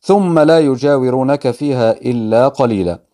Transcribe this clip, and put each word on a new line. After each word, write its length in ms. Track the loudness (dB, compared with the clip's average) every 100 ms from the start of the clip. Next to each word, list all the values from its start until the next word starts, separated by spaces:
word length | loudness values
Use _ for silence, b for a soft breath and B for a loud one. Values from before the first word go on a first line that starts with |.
ثم 380 | 0 0 2 2
لا 200 | 4 4
يجاورونك 920 | 2 0 0 0 0 -2 -2 -2 -2
فيها 400 | -4 -4 0 0
إلا 560 | -2 -4 -4 0 2 2
قليلا. 520 | 0 -2 0 -4 -6 _